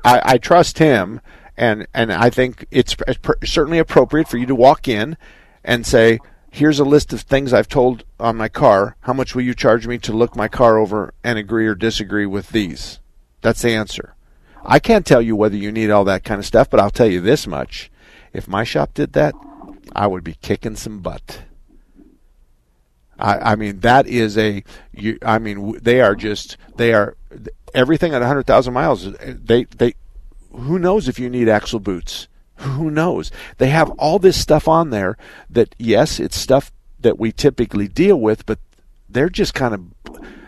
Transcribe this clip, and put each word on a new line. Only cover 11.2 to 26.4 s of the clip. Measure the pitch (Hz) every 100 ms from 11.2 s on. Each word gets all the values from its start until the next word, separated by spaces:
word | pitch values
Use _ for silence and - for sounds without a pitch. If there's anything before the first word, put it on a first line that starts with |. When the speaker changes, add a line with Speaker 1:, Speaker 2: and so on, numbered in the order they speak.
Speaker 2:
and | 117 107
agree | 101 113 110
or | 92
disagree | 110 - 98 104 101
with | 98 -
these?" | 113 92 67 - - - _ _ _
That's | 113 113
the | 120 110
answer. | 101 - - _ _ _ _ - -
I | 139
can't | - 214 -
tell | 131
you | 113 107
whether | 107 101
you | 104
need | 110 107
all | 104 98
that | 95
kind | - 101
of | -
stuff, | 113 135
but | 107
I'll | 101
tell | - 113
you | 90
this | 92 147 -
much. | 73 64 - - _ _ - _
If | - -
my | 98
shop | 117 147 143 -
did | -
that, | 143 147 - - - - - - -
I | 101
would | 92
be | 85 -
kicking | - 101 117 -
some | 113 104
butt. | 87 - - - - _ _ _ _ _ _ _ _ _ _ _ _ _ _ _ _ -
I, | 104 104 117
I | 107
mean, | 104 98
that | 117 131 -
is | 120 110 104
a, | 107 101 - - -
you, | - 104 -
I | 113 110
mean, | 110 101
w-, | 101 107
they | 117 127
are | 107 101
just, | 107 104